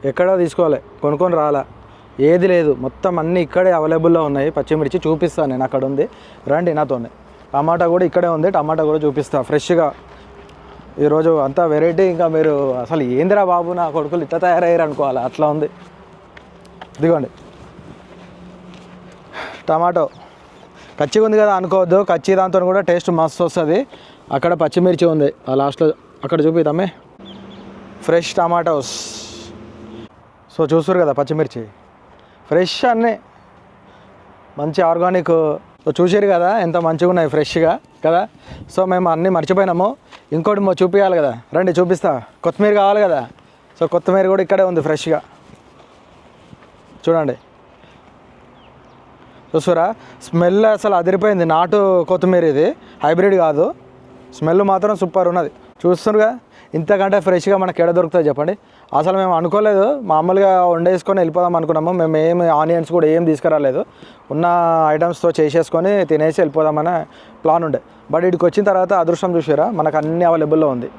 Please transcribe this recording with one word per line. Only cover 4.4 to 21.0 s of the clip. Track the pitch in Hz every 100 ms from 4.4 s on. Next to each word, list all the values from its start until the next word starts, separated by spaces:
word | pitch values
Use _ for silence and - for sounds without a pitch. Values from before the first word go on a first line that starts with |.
| 143
పచ్చిమిర్చి | 151 131 156 143 180 156
చూపిస్తాను | 160 175 - 151
నేను, | 127
అక్కడ | 131 135 131
ఉంది, | 139 151 - - - -
రండి | 147 175
నాతోనే. | 151 147 131 117 - - - -
టమాటా | 139 151 170 170
కూడా | 175 180
ఇక్కడే | 180 175
ఉంది, | 160 170
టమాటా | 185 151 160
కూడా | 151 156 151
చూపిస్తా | 139 143 147
ఫ్రెష్గా. | 123 151 - 170 151 - - - - - - - - - - -
ఈరోజు | 147 151 160 160
అంతా | 135 139 170
వెరైటీ. | 151 160 165
ఇంకా | 190 170 170
మీరు | 160 156 143 139
అసలు, | 127 120 165
"ఏందిరా | 127 123 175 208
బాబు, | 190 175 170
నా | 180 170
కొడుకులు | 156 147 175
ఇట్లా | 151 165
తయారయ్యారు?" | 180 175 175 170
అనుకోవాలి, | 160 143 143 127
అట్లా | 123 - 151
ఉంది. | 147 151 - - - - - - - - - - - - -
ఇదిగోండి | 156 165 135 - - - - - - - - - - - - - - - - - - - - - - - -
టమాటో, | 160 175 170 151 - - - - - - - -
కచ్చిగా | -